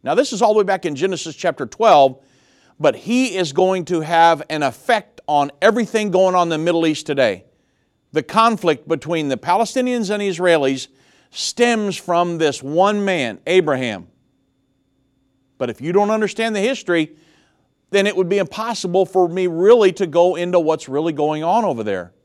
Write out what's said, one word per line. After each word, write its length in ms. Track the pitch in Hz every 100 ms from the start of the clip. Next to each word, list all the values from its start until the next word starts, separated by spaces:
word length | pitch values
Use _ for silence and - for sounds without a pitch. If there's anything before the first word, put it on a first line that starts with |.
Now, 120 | 127
this 180 | 180 285
is 80 | 202
all 140 | 220
the 40 | 214
way 60 |
back 220 | 196 190 170
in 100 | 139
Genesis 400 | 190 180 165 143
chapter 300 | 175 147 120
twelve, 580 | - 220 156 135 127 _ _ _ _ _ _
but 160 | 147 -
he 400 | - 247 254 185
is 160 | 165
going 320 | 135 185 190 156
to 140 | 175
have 420 | 156 170 165 160 -
an 140 | 156
effect 580 | 139 117 - 220 - - -
on 240 | 147 147 -
everything 500 | 202 220 220 220 208
going 240 | 180 185
on 120 | 180 170
in 20 |
the 100 | 156
Middle 280 | 165 165 165
East 200 | 151 -
today. 380 | 139 120 90 _ _ _ _ _ _ _
The 100 | 151
conflict 680 | - 208 226 220 175 139 -
between 400 | 160 151 165 147
the 80 | 127
Palestinians 720 | 170 185 226 262 254 247 196
and 140 | 208
Israelis 680 | 202 170 180 160 139 135 - _ _ _ _
stems 680 | - - - 240 226 202 -
from 420 | - 170 175 170
this 240 | 160 -
one 420 | 135 160 196 208
man, 360 | 196 180 120 101 -
Abraham. 600 | 185 156 131 127 98 90 _ _ _ _ _ _ _ _ _ _ _ _ _ _ _
But 100 | 120
if 140 | -
you 100 | 147
don't 180 | 185 208
understand 460 | 220 208 - 226 214
the 40 |
history, 540 | 220 269 - 170 156 - _ _ _ _ _ _ _
then 160 | 196 202
it 100 | 180
would 120 | 180
be 100 | 202
impossible 680 | 185 - 226 226 185 180
for 240 | 185 190 175
me 200 | 180 180
really 440 | 165 190 240 196
to 140 | - 180
go 280 | 160 180 170
into 220 | 175 180
what's 300 | 160 156 -
really 240 | 139 165
going 320 | 147 147 156
on 200 | 165 214
over 180 | 208 120
there. 300 | 107 95 90 _